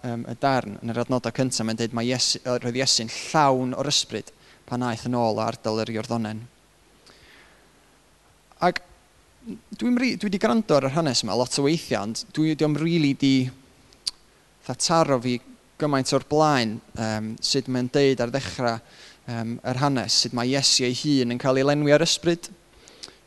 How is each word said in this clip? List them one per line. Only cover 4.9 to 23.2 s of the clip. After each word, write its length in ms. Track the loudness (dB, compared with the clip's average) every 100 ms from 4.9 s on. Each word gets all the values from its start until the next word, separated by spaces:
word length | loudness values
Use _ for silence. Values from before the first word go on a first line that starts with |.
| -4 -2
yn 80 | 0
ôl 200 | 2 2
o 40 |
ardal 400 | -2 -4 -4 -2
yr 80 | -4 -6
Iorddonen." 500 | -4 -4 -4 -8 -14 _ _ _ _ _ -20 -20 -20 -20 -20 _ _ _ _ _ _ _ _ _ _ -2
Ac 220 | 0 0 -8 -20 _ _ _ _ -16 -16 -14 -4
dwi'n 180 | 0 2
ri-, 180 | 0 -2
dwi 100 | -2
'di 80 | 0
gwrando 380 | 2 2 4 2
ar 100 | 4
yr 80 |
hanes 300 | 2 0 0
yma 100 | 0
lot 240 | 0 0 2
o 80 | 2
weithiau, 400 | 0 0 -2 -2
ond 160 | -8 -6 -2
dwi, 180 | 0
'di 120 | 2 0
o'm 100 | 0
rili 360 | 0 2 2 2
'di, 320 | 4 4 2 -6 -20 _ -20 -12 -12 -12 _ _ _ _
fatha, 160 | -12 -6 2
taro 320 | 2 4 2
fi 220 | 0 -4 -6 -20 _ -6
gymaint 320 | -2 0 2
o'r 120 | 0 2
blaen, 500 | 4 4 4 2 -2 -10
yym, 420 | -6 -4 -2 -6 -6
sut 260 | -2 -2 -2
mae'n 220 | -2 0
deud 300 | 4 4 4
ar 100 | 0
ddechrau, 480 | -2 -6 -2 -2 -2 -8 -20 -20 -18 -10
yym, 240 | -6 -6 -6
yr 160 | -6 0
hanes, 420 | 0 0 0 0
sut 140 | 0 -2
mae 160 | 0
Iesu 320 | 0 2 2
ei 120 | 0 -2
hun 300 | 0 2 2
yn 80 | 0
cael 200 | 2 2
ei 40 |
lenwi 300 | 4 2 4 4
ar 80 |
ysbryd. 460 | 4 0 0 -2 -6 -18 _ -20 -20 -20 -20 -18